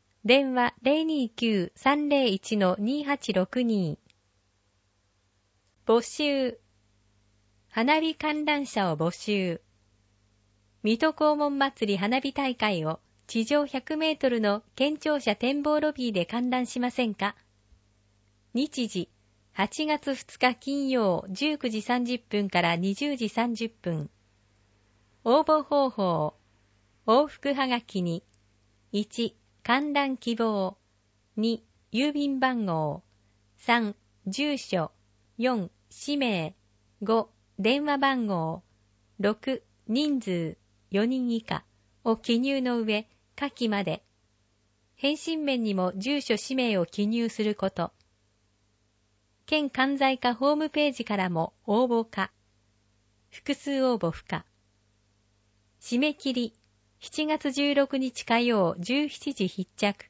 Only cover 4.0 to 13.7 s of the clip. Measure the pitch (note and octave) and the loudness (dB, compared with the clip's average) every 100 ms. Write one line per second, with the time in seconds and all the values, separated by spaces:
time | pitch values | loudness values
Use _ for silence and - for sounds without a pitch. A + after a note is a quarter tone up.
4 | _ _ _ _ _ _ _ _ _ _ | _ _ _ _ _ _ _ _ _ _
5 | _ _ _ _ _ _ _ _ - A#3 | _ _ _ _ _ _ _ _ 2 2
6 | A3+ - D4 C#4 B3+ A#3 _ _ _ _ | 2 -2 0 2 0 -4 _ _ _ _
7 | _ _ _ _ _ _ _ A3 B3 D#4 | _ _ _ _ _ _ _ -2 2 2
8 | D#4+ D#4 D#4 D4+ D4+ D4 C4+ A3 F#3 D#3 | 2 -2 -4 -2 0 0 -2 -2 0 0
9 | D#3+ - - G3+ F#3 E3 _ _ _ _ | -2 -2 -2 -2 0 -4 _ _ _ _
10 | _ _ _ _ _ _ _ _ G#3+ A#3 | _ _ _ _ _ _ _ _ -2 2
11 | D#4+ D4+ D4+ D4 D4 C#4 C#4 - G3+ F#3+ | 0 2 2 2 0 0 -2 0 -2 0
12 | G3+ C4 C#4 C4+ C4+ B3 G#3+ F3+ D#3 D#3+ | 0 0 -2 -4 -4 0 0 0 -2 -6
13 | _ _ - A3+ A3+ D4 C#4+ | _ _ -6 -4 2 2 0